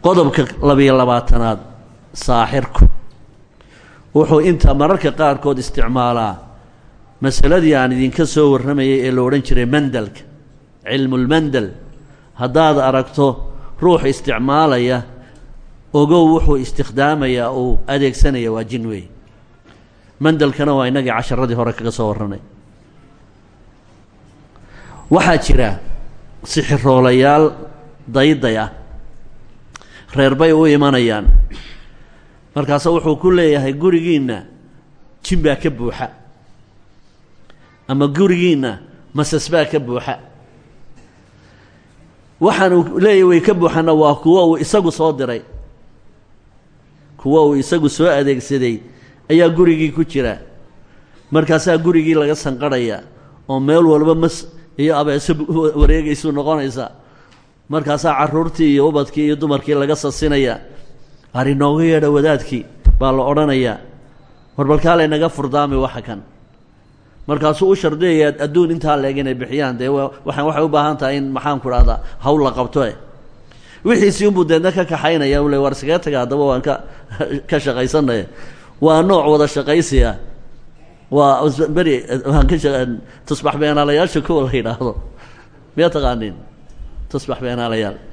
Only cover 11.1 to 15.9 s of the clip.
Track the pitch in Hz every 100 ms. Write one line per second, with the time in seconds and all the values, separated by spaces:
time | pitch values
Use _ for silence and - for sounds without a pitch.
11.1 | 127 127 160 151 131 98 - - - -
12.1 | - _ - 123 139 160 143 131 131 127
13.1 | - 139 120 - - - - 170 170 135
14.1 | 135 - 113 131 147 160 123 123 127 117
15.1 | - - - - - - - -